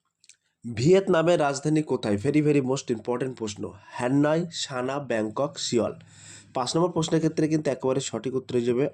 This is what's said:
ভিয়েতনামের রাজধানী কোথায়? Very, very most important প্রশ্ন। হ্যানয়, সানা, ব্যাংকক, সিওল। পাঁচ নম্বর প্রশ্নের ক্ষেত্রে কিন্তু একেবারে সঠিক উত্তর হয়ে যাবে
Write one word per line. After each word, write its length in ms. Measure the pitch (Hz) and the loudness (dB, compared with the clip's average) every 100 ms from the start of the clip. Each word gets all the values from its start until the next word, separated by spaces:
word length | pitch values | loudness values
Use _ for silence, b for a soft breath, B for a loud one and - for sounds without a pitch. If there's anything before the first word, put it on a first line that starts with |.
| _ _ _ _ _ _ 120 | _ _ _ _ _ _ -10
ভিয়েতনামের 720 | 113 147 190 190 165 160 170 | 0 4 6 6 4 4 4
রাজধানী 420 | 143 135 151 156 | 2 0 0 0
কোথায়? 360 | 151 127 113 101 | 0 -2 0 0
Very, 240 | 131 151 | 2 2
very 200 | 151 143 | 4 2
most 260 | 127 135 - 110 | 2 -2 -4 -4
important 380 | 120 123 131 104 | -4 -4 -4 -6
প্রশ্ন। 280 | 107 104 104 98 - | -8 -8 -12 -12 -14
হ্যানয়, 540 | - 123 139 147 165 175 | -4 0 4 4 2 -2
সানা, 440 | - - 127 127 143 | -6 -8 -6 -4 -4
ব্যাংকক, 520 | 127 113 107 113 139 - | -2 -2 -2 -2 -4 -4
সিওল। 340 | - 117 98 - B B B B B | -2 0 0 -4 B B B B B
পাঁচ 160 | 135 123 | -6 -2
নম্বর 180 | 160 175 | 0 0
প্রশ্নের 300 | 170 160 160 | 0 0 0
ক্ষেত্রে 220 | 160 160 156 | 0 0 0
কিন্তু 200 | 160 147 | 0 0
একেবারে 320 | 123 131 135 | -2 0 -2
সঠিক 320 | - 113 127 127 | -2 -6 -4 -4
উত্তর 180 | - 123 | -2 0
হয়ে 140 | 120 | 2
যাবে 160 | 120 147 | 0 0